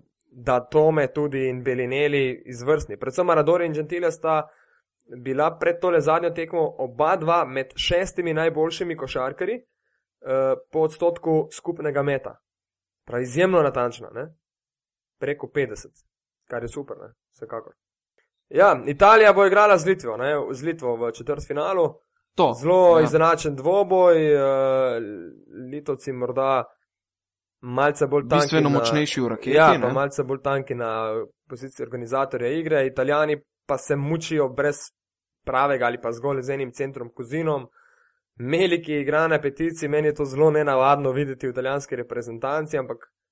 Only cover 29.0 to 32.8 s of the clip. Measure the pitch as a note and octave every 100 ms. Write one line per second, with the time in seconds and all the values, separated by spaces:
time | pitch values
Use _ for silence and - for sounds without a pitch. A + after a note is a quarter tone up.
29 | D3+ - B2 A2+ B2 C#3+ D#3 C3+ B2 C3+
30 | C#3 C#3 C3 C3+ C#3 C3+ C3+ B2 A#2 A2
31 | A2 A2+ G#2 _ - - C3 - A#2+ A#2+
32 | A#2 C3 C3+ B2+ A#2+ D#3 D#3 D3+